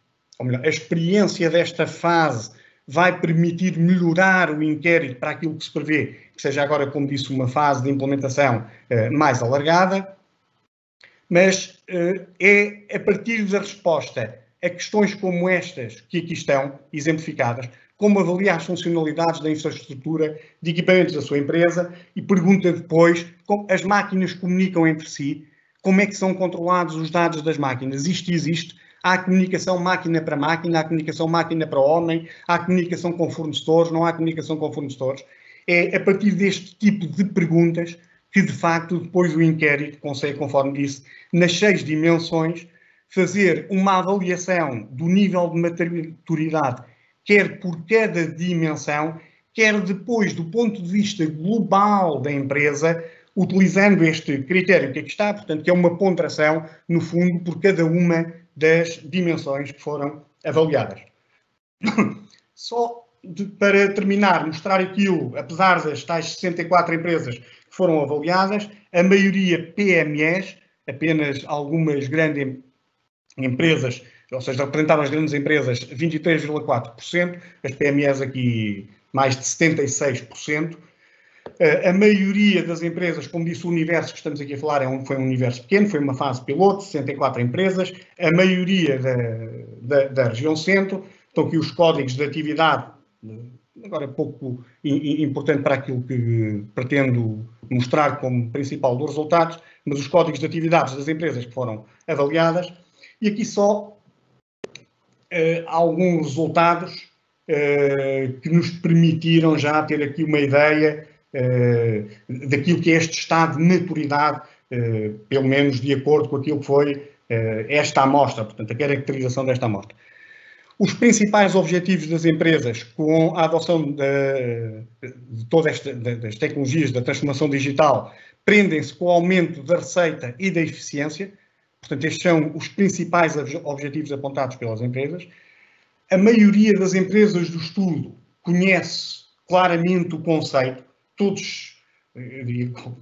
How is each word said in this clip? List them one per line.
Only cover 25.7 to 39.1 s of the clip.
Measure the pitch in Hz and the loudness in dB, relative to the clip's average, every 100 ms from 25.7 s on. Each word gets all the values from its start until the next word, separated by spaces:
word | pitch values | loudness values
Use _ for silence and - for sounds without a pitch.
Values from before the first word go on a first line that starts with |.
| _ | _
como | 190 190 | 2 2
é | 202 | 2
que | - | 0
são | 190 | -4
controlados | 185 180 175 170 180 170 160 | -2 -4 -4 -2 0 0 -4
os | 160 | -4
dados | 175 170 156 | 0 0 -2
das | 151 143 | -4 -2
máquinas, | 135 127 131 139 156 | -2 -4 -6 -6 -4
isto | 170 - | -4 -2
existe, | 170 139 165 - - _ _ 180 | -2 -2 -4 -8 -16 _ _ 0
há | 185 | 0
comunicação | 185 185 185 185 185 180 | 2 2 2 0 -2 -2
máquina | 175 180 170 165 | 0 -2 0 -2
para | 156 143 | -2 -2
máquina, | 151 165 170 165 | 0 0 0 -2
há | |
comunicação | 156 165 156 147 165 | 0 -2 -4 -4 0
máquina | 165 165 165 156 | 0 0 -2 -2
para | 139 | 2
homem, | 139 170 170 165 165 - - | 4 4 2 -2 -4 -12 -2
há | 170 | -2
comunicação | 175 180 170 165 175 | 2 0 0 -4 -4
com | 170 156 | -2 -4
fornecedores, | - 156 147 - 160 165 | -4 -6 -6 2 4 4
não | 165 165 | 2 0
há | |
comunicação | 165 160 160 131 151 | 0 -2 -4 -6 -6
com | 151 | -6
fornecedores. | 151 139 - 131 135 - _ _ - - | -6 -10 -6 -6 -6 -12 _ _ -12 -2
É | 175 175 190 | 0 2 0
a | |
partir | - 190 202 | 2 2 2
deste | 175 196 165 - - | 2 0 -2 -8 0
tipo | 208 - 160 | 0 2 -2
de | - | -2
perguntas | 196 190 160 165 170 165 170 - _ _ _ | -2 0 2 4 2 0 -6 -10 _ _ _
que, | 196 | 0
de | 156 | 0
facto, | - 170 165 165 170 | 0 0 0 -2 -6
depois | 170 | -2